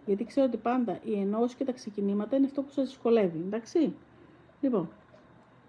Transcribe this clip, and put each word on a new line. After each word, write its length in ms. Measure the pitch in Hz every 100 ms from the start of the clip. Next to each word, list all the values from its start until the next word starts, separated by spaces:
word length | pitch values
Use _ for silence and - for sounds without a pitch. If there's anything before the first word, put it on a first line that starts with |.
| -
γιατί 200 | 196 233
ξέρω 200 | 277 262
ότι 120 | 233
πάντα 420 | 233 254 226 -
η 160 | 226 202
ενόηση 360 | 196 220 247 -
και 100 | 269
τα 60 |
ξεκινήματα 640 | 247 208 202 202 202 214 269
είναι 100 | 269
αυτό 160 | -
που 100 | 269
σας 160 | - 254
δυσκολεύει, 520 | - 233 226 185 160
εντάξει; 560 | 185 226 - 339 240 - - - - - - -
Λοιπόν, 280 | 269 220 156 - - - - - - -